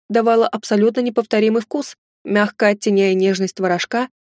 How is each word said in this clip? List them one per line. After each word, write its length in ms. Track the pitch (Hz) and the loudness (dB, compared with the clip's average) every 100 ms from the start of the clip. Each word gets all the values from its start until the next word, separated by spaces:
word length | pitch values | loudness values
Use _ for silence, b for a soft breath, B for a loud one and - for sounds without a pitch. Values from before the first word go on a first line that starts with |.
| _ | _
давало 380 | 220 226 226 226 | 0 2 2 2
абсолютно 540 | 220 - 214 220 233 | -2 -2 2 2 0
неповторимый 600 | 247 233 220 220 214 226 | -2 -2 -2 0 2 0
вкус, 360 | 220 294 - - _ _ | -2 -6 -6 -12 _ _
мягко 460 | - 202 208 - 208 | -4 0 0 0 0
оттеняя 440 | 202 220 196 196 | 0 0 2 2
нежность 440 | 185 190 185 190 - | 2 0 0 -4 -4
творожка 520 | 185 175 - 233 254 - | -2 -2 -4 -6 -6 -10